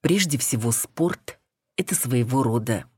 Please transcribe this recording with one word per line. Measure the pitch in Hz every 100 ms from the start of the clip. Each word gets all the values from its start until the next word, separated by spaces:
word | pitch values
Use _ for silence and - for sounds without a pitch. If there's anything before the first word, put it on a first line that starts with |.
Прежде | 147 190 180 143
всего, | - 120 117
спорт — | 113 - - 165 - - - _ _ _ -
это | 190
своего | - 127 123 117 131
рода | 139 117 113 107 -